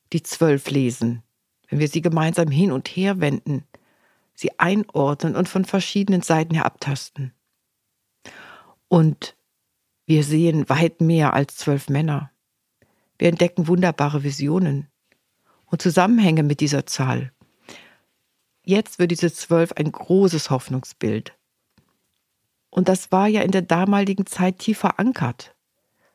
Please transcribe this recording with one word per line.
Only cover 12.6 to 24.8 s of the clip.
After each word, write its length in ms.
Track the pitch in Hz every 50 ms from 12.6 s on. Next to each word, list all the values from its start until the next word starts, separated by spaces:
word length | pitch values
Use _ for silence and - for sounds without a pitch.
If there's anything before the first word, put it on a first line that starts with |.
| _ _ _ _ _ _ _ _ _ _ _ -
Wir 100 | - 175
entdecken 380 | 165 - 175 175 - 185 160
wunderbare 560 | 160 185 180 185 175 151 - 147 143 151 143 143
Visionen 680 | 143 135 143 143 143 165 190 185 147 139 139 147 - _ _ _ _ _ _ _ _ _ _ _ _ _ _ _ _
und 100 | 170 -
Zusammenhänge 600 | - 180 156 180 180 208 240 226 202 170 160 160 151
mit 160 | 143 147 -
dieser 260 | 156 143 147 139 -
Zahl. 460 | - - - 135 127 120 120 127 131 - _ _ _ _ _ _ - - - - - _ _ _ _ _ _ _ _ _ _ _ _ _ _ _
Jetzt 360 | 185 190 214 214 - - -
wird 120 | 175 170
diese 220 | 175 - 175 165 -
Zwölf 380 | - - - 170 165 170 170
ein 200 | - - 151 147
großes 600 | - - - - 180 190 196 180 170 147 - -
Hoffnungsbild. 840 | 139 123 - - 131 131 - - - - - 107 107 110 - - - _ _ _ _ _ _ _ _ _ _ _ _ _ _ _ _ _ _ _ _ _ _ _ _ _ _ _
Und 200 | - 185 180 185
das 220 | 190 185 - -
war 160 | 185 185 202
ja 140 | 214 214 208
in 100 | - 190
der 120 | 190 190 175
damaligen 640 | - 165 175 190 202 202 202 196 196 190 196 190
Zeit 320 | - - - 180 185 185 -
tief 200 | - 226 214
verankert. 760 | -